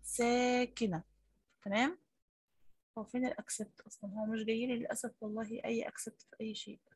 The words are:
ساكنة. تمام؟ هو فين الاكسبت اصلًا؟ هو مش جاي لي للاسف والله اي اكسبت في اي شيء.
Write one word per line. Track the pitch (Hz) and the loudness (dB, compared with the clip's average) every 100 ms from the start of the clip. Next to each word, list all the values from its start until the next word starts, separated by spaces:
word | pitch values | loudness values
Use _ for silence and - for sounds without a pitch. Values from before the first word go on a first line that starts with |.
ساكنة. | - - 240 247 247 247 247 - 226 165 - _ _ _ _ _ | -8 2 4 6 6 4 2 2 0 0 -4 _ _ _ _ _
تمام؟ | - 202 262 359 _ _ _ _ _ _ - - _ - | 0 4 4 2 _ _ _ _ _ _ -20 -20 _ -10
هو | |
فين | 214 247 254 | -4 0 0
الاكسبت | - 214 - 214 _ | -2 -6 -6 -6 _
اصلًا؟ | - - 202 | -20 -12 -8
هو | 202 214 | -4 -2
مش | 220 | -2
جاي | 220 226 247 | 0 0 2
لي | 240 | 0
للاسف | 233 233 240 - | -2 -4 -4 -6
والله | 214 214 220 226 | -6 -4 -4 -4
اي | - 226 - | -2 0 -2
اكسبت | - - - | -6 -12 -12
في | - - | -20 -8
اي | 220 | -8
شيء. | 208 - 202 _ | -6 -10 -12 _